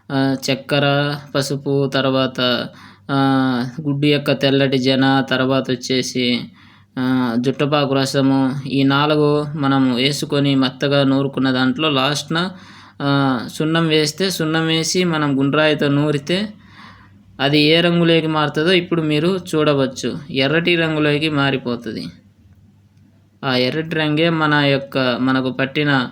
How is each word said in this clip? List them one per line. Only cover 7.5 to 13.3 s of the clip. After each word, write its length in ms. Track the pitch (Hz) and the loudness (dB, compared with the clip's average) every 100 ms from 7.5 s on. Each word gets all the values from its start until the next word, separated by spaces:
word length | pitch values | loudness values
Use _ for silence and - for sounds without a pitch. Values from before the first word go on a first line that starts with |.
| 131 147 147 139 | 0 0 0 0
రసము, 720 | 135 135 139 135 135 135 135 135 | 0 0 0 2 2 0 -4 -4
ఈ 140 | 135 | 0
నాలుగు 640 | 135 139 147 147 147 147 147 | 2 2 2 2 2 0 -2
మనం 400 | 156 139 139 131 | -2 0 2 2
వేసుకొని 600 | 120 135 143 147 147 139 | 2 0 -2 -2 0 2
మెత్తగా 500 | 135 131 - 143 143 | 2 0 -2 0 2
నూరుకున్న 460 | 139 135 139 139 131 | 2 2 0 0 0
దాంట్లో 400 | 127 131 127 156 | 2 0 0 0
లాస్ట్న, 600 | 135 135 143 - 165 185 185 - - - - | 0 0 -2 -4 -4 -4 -8 -20 -20 -20 -6
ఆ, 380 | 143 139 135 | 0 2 2